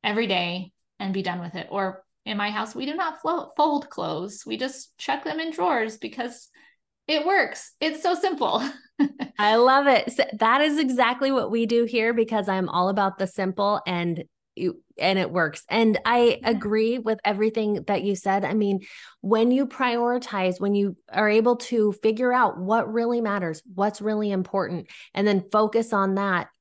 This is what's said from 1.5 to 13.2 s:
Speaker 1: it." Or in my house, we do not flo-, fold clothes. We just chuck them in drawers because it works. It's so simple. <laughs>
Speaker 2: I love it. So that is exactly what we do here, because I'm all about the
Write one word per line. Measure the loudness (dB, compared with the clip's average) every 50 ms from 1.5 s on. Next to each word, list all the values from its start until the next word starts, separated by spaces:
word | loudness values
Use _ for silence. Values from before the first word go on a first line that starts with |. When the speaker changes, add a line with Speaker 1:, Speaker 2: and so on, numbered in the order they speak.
| -10
Speaker 1:
it." | -10 -10 -6
Or | -4 -4 -4 -4 -6 -10 _ _ _ _ _
in | -8 -6
my | -4 -4 -4
house, | -4 -4 -6 -6 -8
we | -8 -6
do | -6 -4
not | -4 -4 -4 -6 -4
flo-, | -4 -4 -2 -2 -6 -8 -2
fold | 0 2 2 2 -2 -4 -6
clothes. | -10 -8 -6 -6 -6 -6 -8 -8 -10 -12 -8
We | -8 -6
just | -4 -6 -6 -6 -10 -18 _ _
chuck | _ -6 -4 -4 -4 -4
them | -8 -6 -6
in | -6 -8
drawers | -4 -2 0 0 0 0 -2 -4 -6
because | -10 -12 -12 -8 -8 -8 -8 -8 -10 -14 -16 _ _ _ _ _ _ _ _ _ _ _
it | -2 -2 0 2
works. | 2 2 2 2 0 -2 -10 -12 -12 _ _
It's | -4 -4 -4 0
so | 0 0 0
simple. | 2 0 -2 0 0 0 0 0 0 -2 -4 -8 -10 _ _ _ 0
<laughs> | 0 0 0 -8 -12 -10 -4
Speaker 2:
I | 0 2 4 6
love | 6 6 6 6 6 6
it. | 6 4 4 4 0
So | 0 0 -2 -2 0 0
that | 2 4 4 4
is | 4 4 2 2
exactly | 2 2 2 2 2 2 2 0 0 0
what | 2 0 0 0
we | 0 0 0
do | 2 2 2 2
here, | 2 0 0 2 2 2
because | 2 0 0 0 -2 0 0
I'm | 0 -2 -2
all | -2 0 0 0 2
about | 2 2 0 0 0
the | -2